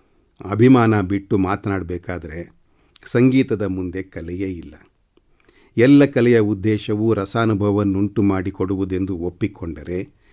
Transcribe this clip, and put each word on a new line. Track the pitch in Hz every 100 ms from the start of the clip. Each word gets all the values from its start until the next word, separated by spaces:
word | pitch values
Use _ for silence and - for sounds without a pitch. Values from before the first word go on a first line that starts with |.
| _ _ _ - 92
ಅಭಿಮಾನ | 107 123 127 113 107
ಬಿಟ್ಟು | 92 98 98 104
ಮಾತನಾಡಬೇಕಾದ್ರೆ | 92 101 104 95 87 90 - 87 85 80 170 _ _ _ _ _ -
ಸಂಗೀತದ | 123 131 131 - 107
ಮುಂದೆ | 98 95 92 92
ಕಲೆಯೇ | 92 - 82 90 95
ಇಲ್ಲ. | 87 76 78 _ _ _ _ _ _ _ _ _ -
ಎಲ್ಲ | 127 143
ಕಲೆಯ | 139 135 120 117
ಉದ್ದೇಶವೂ | 104 101 107 107 - 104 110
ರಸಾನುಭವವನ್ನುಂಟು | 101 95 117 113 101 104 101 101 95 101 110
ಮಾಡಿಕೊಡುವುದೆಂದು | 101 95 92 - 95 95 95 92 95 90
ಒಪ್ಪಿಕೊಂಡರೆ | 87 87 104 - 85 78 76 90 - _ _